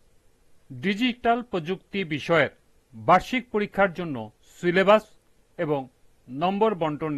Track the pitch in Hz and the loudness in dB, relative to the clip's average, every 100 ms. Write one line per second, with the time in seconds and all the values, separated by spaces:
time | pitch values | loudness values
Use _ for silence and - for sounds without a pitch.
0 | _ _ _ _ _ - - 127 160 202 | _ _ _ _ _ -20 -20 -6 -4 0
1 | 254 233 233 240 240 190 156 185 - 196 | -2 0 0 0 -2 -6 -4 -8 -6 -6
2 | 175 151 - 165 127 - _ _ _ 110 | -4 -6 0 2 2 -2 _ _ _ -6
3 | 110 180 - 254 - 214 208 - 202 170 | 2 4 2 -4 -4 -4 -2 0 0 0
4 | 170 127 107 - _ - 175 175 190 214 | -8 -8 -10 -16 _ -6 0 2 6 4
5 | - _ _ _ _ - 160 143 131 _ | 2 _ _ _ _ -8 -4 -2 -4 _
6 | _ _ - 131 175 196 196 180 156 147 | _ _ -16 -4 -2 2 0 0 -2 -4
7 | 156 | -4